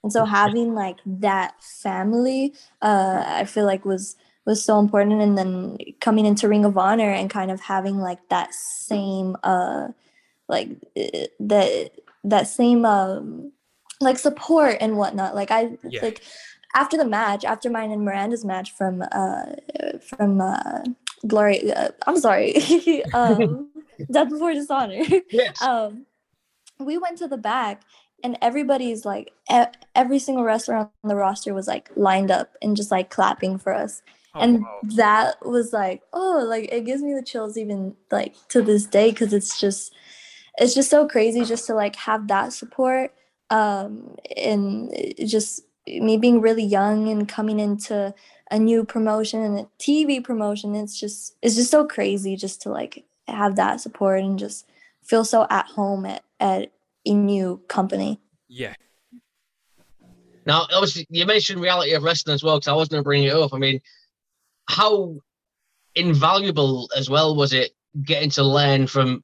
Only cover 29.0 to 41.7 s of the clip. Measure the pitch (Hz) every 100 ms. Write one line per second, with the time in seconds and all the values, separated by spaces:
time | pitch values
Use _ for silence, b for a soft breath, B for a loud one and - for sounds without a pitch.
29 | 214 202 - _ - 240 240 - _ -
30 | 247 277 269 262 233 220 233 226 214 _
31 | 214 202 190 202 - 196 196 - - -
32 | 196 190 196 185 - _ 214 208 202 190
33 | 185 - 190 - 190 190 - 196 208 -
34 | _ b b - 233 233 214 208 214 220
35 | 214 214 254 - - 240 233 220 190 185
36 | _ 339 381 330 233 226 214 240 233 269
37 | 285 277 254 240 220 214 214 196 190 -
38 | _ 208 - _ _ 247 214 208 202 202
39 | 220 220 214 202 196 - 202 196 - B
40 | B B B B B - 247 254 277 294
41 | 294 240 220 233 233 233 -